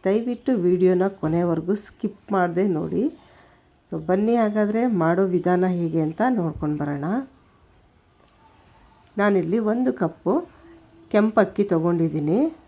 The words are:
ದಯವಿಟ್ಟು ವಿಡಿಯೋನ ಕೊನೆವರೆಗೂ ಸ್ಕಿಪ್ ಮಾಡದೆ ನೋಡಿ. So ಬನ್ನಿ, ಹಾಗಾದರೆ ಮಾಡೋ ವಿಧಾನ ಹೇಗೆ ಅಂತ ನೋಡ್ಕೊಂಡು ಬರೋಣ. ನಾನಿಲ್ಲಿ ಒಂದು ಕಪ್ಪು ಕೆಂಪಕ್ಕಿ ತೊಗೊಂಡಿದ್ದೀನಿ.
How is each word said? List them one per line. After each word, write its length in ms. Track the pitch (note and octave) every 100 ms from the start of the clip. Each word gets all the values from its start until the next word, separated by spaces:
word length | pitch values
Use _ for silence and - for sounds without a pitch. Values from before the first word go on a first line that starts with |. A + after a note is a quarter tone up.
| F#3
ದಯವಿಟ್ಟು 460 | G#3+ A#3+ A#3+ - B3 F3
ವಿಡಿಯೋನ 400 | F3+ F#3 F3+ F#3+ F#3+
ಕೊನೆವರೆಗೂ 520 | D#3 E3+ F3 D#3+ E3+ G#3 -
ಸ್ಕಿಪ್ 360 | - G#3+ - -
ಮಾಡದೆ 300 | G3 F3 E3+ G3 D#3+
ನೋಡಿ. 260 | D#3+ - C4+ - - - _ _ _ _ _
So 80 | E3+ D#3+
ಬನ್ನಿ, 260 | F#3 G#3+ A#3
ಹಾಗಾದರೆ 400 | G#3+ G#3+ G#3 G#3+ B3 G3
ಮಾಡೋ 220 | D#3+ F3 F#3+
ವಿಧಾನ 340 | F3+ F3+ F3+ F#3 F3+
ಹೇಗೆ 200 | E3+ D#3+ D#3
ಅಂತ 160 | E3 A#3+ A#3
ನೋಡ್ಕೊಂಡು 400 | E3 - D3+ D3+
ಬರೋಣ. 260 | D3 C#3+ D3+ A#3 C4+ _ _ _ _ _ _ _ _ _ _ _ _ _ _ _ _ _ _ -
ನಾನಿಲ್ಲಿ 400 | G3+ G3 D#3+ G#3+ G#3+
ಒಂದು 220 | A#3 B3+ B3
ಕಪ್ಪು 320 | E3 - E3 C4+ F4+ - - - - - -
ಕೆಂಪಕ್ಕಿ 540 | G#3+ G#3+ G#3+ F#3+ - G3+
ತೊಗೊಂಡಿದ್ದೀನಿ. 680 | E3 E3+ F3 E3 D3+ D3+ G3 D#4 D#4+